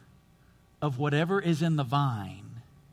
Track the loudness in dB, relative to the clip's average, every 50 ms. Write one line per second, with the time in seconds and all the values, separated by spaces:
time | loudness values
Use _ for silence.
0 | -20 -20 -20 -20 _ -20 -20 _ _ _ _ _ _ _ _ -4 -2 -2 -2 0
1 | 0 2 2 2 2 2 2 0 2 2 2 2 2 2 2 0 0 2 2 2
2 | 2 2 -2 -4 -6 -8 -12 -14 -16 -16 -16 -16 -18 -20 -20 -20 -20 -20